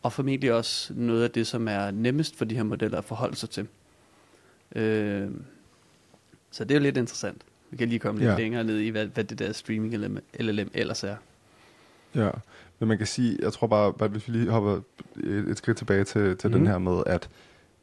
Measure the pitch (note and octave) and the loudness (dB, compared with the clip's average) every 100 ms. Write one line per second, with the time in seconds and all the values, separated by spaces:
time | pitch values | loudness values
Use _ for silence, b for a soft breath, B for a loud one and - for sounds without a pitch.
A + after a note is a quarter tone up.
0 | B2 A2+ C#3 C3+ C3 A#2 A2+ - - - | -2 -2 -2 0 2 2 0 -6 -6 -4
1 | A#2+ A2+ A#2+ A#2 A2+ A#2 A2+ G2+ G2+ G2+ | 0 2 2 0 -2 -2 -2 -2 -2 0
2 | A#2 C#3 D#3 - A2+ A#2 G#2+ A#2 G#2+ A2 | 0 2 -2 -2 -4 0 -2 0 0 -2
3 | - A2+ B2+ - A2+ - G#2+ _ _ b | -4 -4 -4 -4 -8 -8 -8 _ _ b
4 | b b b b b b _ - A2 A2 | b b b b b b _ -2 0 0
5 | G#2 G2+ G2 A2 - b b b b b | 0 -2 -4 -8 -14 b b b b b
6 | b - _ - _ - G#2+ D3 C#3 C3+ | b -20 _ -20 _ -10 2 4 4 2
7 | A#2 - G2+ - - _ _ A#2+ A#2 A#2 | -2 -4 -8 -8 -20 _ _ -4 0 0
8 | - G#2+ A2+ G#2 A2 A#2 A2+ G#2+ A2 A2 | -2 2 2 2 0 -2 0 0 0 -2
9 | G#2 - G#2 A2 G2+ G#2+ - A2 A2 A#2 | -4 -4 -4 -4 -6 -6 -4 -2 -2 -2
10 | G#2 G2 - - A2+ G#2 G2+ - G#2+ G#2 | -4 -6 -10 -6 -2 -2 -2 -4 -4 -4
11 | G2 G#2 - _ _ b b b b b | -6 -8 -14 _ _ b b b b b
12 | b C#3+ G#2 - - B B _ A2 G#2+ | b 0 0 0 -12 B B _ 2 2
13 | G#2+ - A#2+ - - - A2+ G#2+ G#2 - | 0 0 0 2 -2 0 2 4 4 2
14 | G#2+ G#2+ - A2+ A#2 A2+ G#2 G2 - - | -2 -2 -4 0 2 4 2 0 -4 -20
15 | - - - G2+ G#2 G#2 - A2+ A2 G2 | -18 -8 -4 -2 -2 -2 0 -2 2 2
16 | G2 A2 G2+ F#2 - A#2 D3+ F#2 F#2 F2+ | 4 2 2 2 2 6 6 4 2 2
17 | - F2+ - b b b b b | 2 0 -2 b b b b b